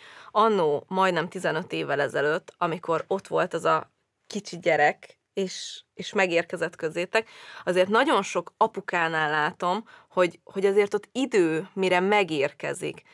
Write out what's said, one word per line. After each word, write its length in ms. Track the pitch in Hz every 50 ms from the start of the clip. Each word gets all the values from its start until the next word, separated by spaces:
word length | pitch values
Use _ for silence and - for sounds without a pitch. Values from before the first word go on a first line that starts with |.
| - - - - - -
annó 540 | - 214 220 226 214 190 165 151 147 131 -
majdnem 420 | - 190 185 190 190 175 160 160 170
tizenöt 420 | - 185 180 160 156 160 180 -
évvel 300 | 160 160 151 139 139 139
ezelőtt, 520 | 143 131 - 143 139 151 160 185 - - _
amikor 460 | - 175 170 160 180 - - 165 156 -
ott 200 | - 190 196 -
volt 260 | - 160 160 170 180 -
az 120 | 165 170
a 260 | 165 160 156 - _ _ _ _ _ _ _ _
kicsi 320 | - - 202 - - 185 165
gyerek, 600 | - 170 156 151 147 156 - _ - - - _ _ _ -
és, 500 | 202 190 180 - - - - - - _ _ _
és 200 | - 185 - -
megérkezett 640 | 202 190 185 170 165 165 - 185 170 165 175 -
közétek, 540 | - 165 156 165 170 180 - - 220 220 - - - - - - - -
azért 260 | 180 175 180 185 190
nagyon 340 | 214 233 269 320 269 196 190
sok 300 | - - 190 - - _
apukánál 720 | - 220 220 - 196 - - 190 175 165 165 165 156 156 147
látom, 540 | 151 151 147 170 185 - 185 175 185 220 226 - - - _ _
hogy, 300 | - 185 180 175 - - _
hogy 220 | - - 196 190
azért 280 | 196 196 208 202 202 -
ott 160 | 202 - _
idő, 560 | - 247 269 254 - 202 170 160 160 156 196 - -
mire 260 | 196 185 185 180 180
megérkezik. 1000 | 185 196 214 208 196 160 160 143 135 156 - - - 143 143 135 147 151 139 - _ _